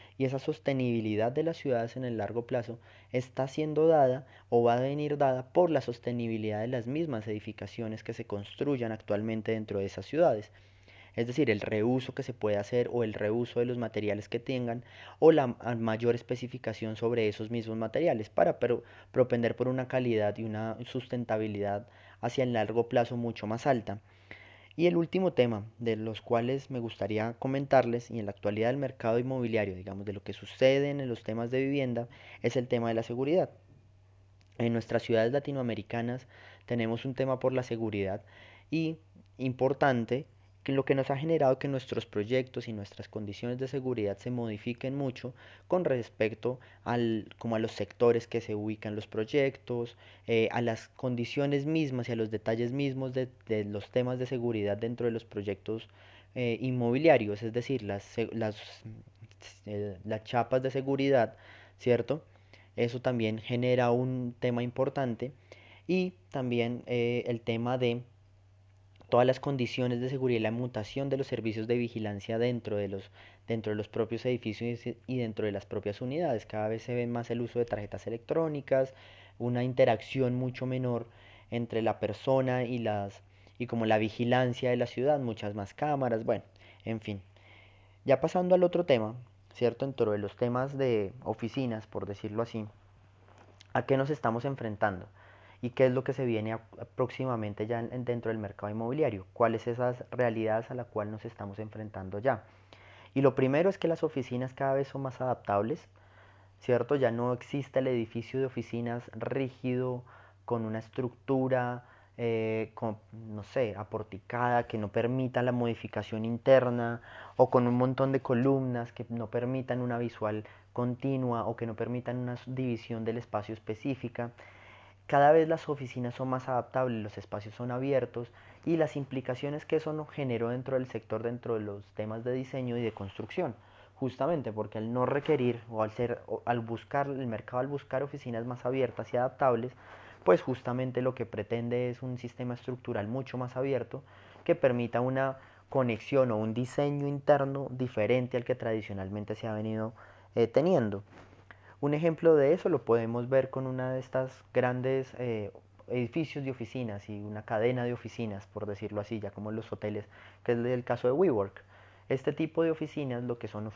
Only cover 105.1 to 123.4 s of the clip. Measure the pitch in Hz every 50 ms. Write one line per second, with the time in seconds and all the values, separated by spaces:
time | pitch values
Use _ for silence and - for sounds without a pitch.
105.1 | 123 - 131 127 120 - - - 101 101 104 117 151 - - - - - - -
106.1 | - - - - - - - - - _ - - 123 117 120 - 147 139 127 117
107.1 | 117 117 123 123 123 123 - - - 143 135 - - 135 131 131 127 120 113 113
108.1 | - 120 113 - - 131 135 131 127 123 113 - - 117 117 120 117 120 117 -
109.1 | - 113 120 120 123 135 135 123 127 - - 127 123 123 127 127 123 123 127 -
110.1 | - - - - - - _ - 120 117 113 110 110 110 113 - - - 127 123
111.1 | - - - - 139 131 131 131 131 127 123 123 123 123 - - - - - -
112.1 | _ - 120 117 113 113 110 110 110 110 110 107 - - 123 113 107 107 - -
113.1 | - 110 113 110 107 104 101 - - 139 127 107 95 98 107 - - 110 107 -
114.1 | 98 95 - - - 120 123 123 123 120 120 - - 110 104 98 - 120 113 120
115.1 | 127 131 127 127 123 123 123 127 123 120 120 117 113 - - 110 - 110 104 -
116.1 | 113 110 110 113 117 113 - 139 135 131 127 123 120 120 117 117 120 120 - -
117.1 | - - - - - - 127 123 - 127 120 120 120 123 127 131 131 - 135 135
118.1 | 135 131 - - 127 117 127 135 135 135 131 127 123 120 120 117 - - 117 -
119.1 | 117 117 113 107 - 120 120 123 131 131 127 131 123 123 123 123 120 120 120 117
120.1 | - - 110 107 107 107 104 - - - - - - - 120 123 123 123 - 135
121.1 | 135 131 127 123 117 117 104 110 113 - 117 113 110 113 117 113 123 123 123 123
122.1 | 120 123 123 123 123 123 - 127 131 131 131 127 120 113 - - 120 113 113 110
123.1 | 110 120 - - - 104